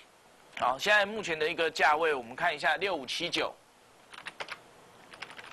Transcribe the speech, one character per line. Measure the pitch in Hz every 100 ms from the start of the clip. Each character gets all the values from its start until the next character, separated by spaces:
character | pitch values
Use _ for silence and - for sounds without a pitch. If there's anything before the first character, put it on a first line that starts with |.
| - - - - - -
好， | 120 135
现 | 196
在 | 208 202
目 | 220
前 | 165 156
的 | 156
一 | 165
个 | 160
价 | 156 170 151
位， | 165
我 | 139
们 | 117 131
看 | 170
一 | 147
下 | 165 151
六 | 196
五 | 170 123
七 | - 175
九， | 156 127 - - - - - - - - - - - - - - - - - - - -